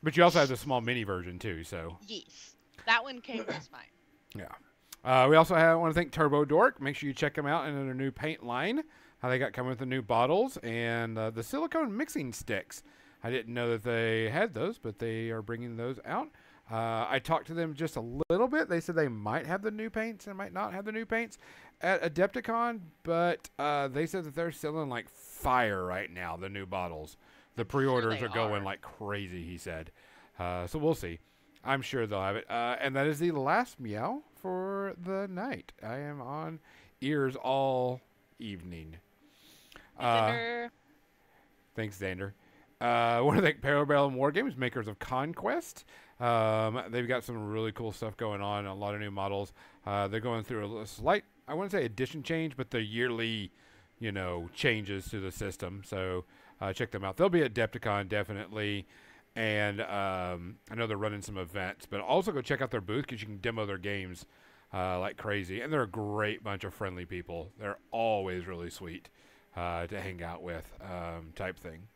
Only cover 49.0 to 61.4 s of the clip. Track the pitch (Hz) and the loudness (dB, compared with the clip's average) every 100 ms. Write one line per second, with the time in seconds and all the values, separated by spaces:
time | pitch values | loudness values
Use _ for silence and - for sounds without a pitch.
49 | 104 98 98 98 98 - - - - 101 | -4 -2 -2 0 -4 -8 -20 -12 -2 2
50 | 101 110 117 117 107 117 104 110 107 - | 2 0 0 -2 -2 -4 -4 -6 -10 -4
51 | 123 202 - _ - 151 196 190 127 107 | 2 2 0 _ -8 -4 -2 0 -2 0
52 | 127 160 135 165 160 131 127 123 110 110 | -2 -2 -2 0 -2 -4 -4 -2 -2 0
53 | 123 117 113 113 95 _ - - - _ | 0 2 0 -2 -4 _ -20 -20 -20 _
54 | 113 98 92 87 85 - 139 113 101 98 | -4 -2 -2 -4 -6 0 2 2 0 -6
55 | - 107 95 - 101 95 92 98 95 101 | -4 -6 -6 -6 -6 -6 -8 -8 -8 -4
56 | 92 92 90 - - - 98 95 117 104 | -2 -4 -6 -18 -20 -6 -4 -2 -4 -2
57 | 95 95 190 175 143 113 113 117 113 101 | -6 2 4 6 2 2 0 0 -2 -2
58 | 98 104 101 101 95 107 104 101 92 - | 0 -2 -2 -6 -6 -4 -2 -2 -6 -18
59 | - - _ - 110 107 104 101 107 101 | -20 -20 _ -2 0 2 2 0 -4 -2
60 | 98 95 90 90 87 - - 113 113 104 | 0 0 -2 -4 -8 -14 -12 -4 -2 0
61 | 107 104 95 101 | -2 -4 -6 -6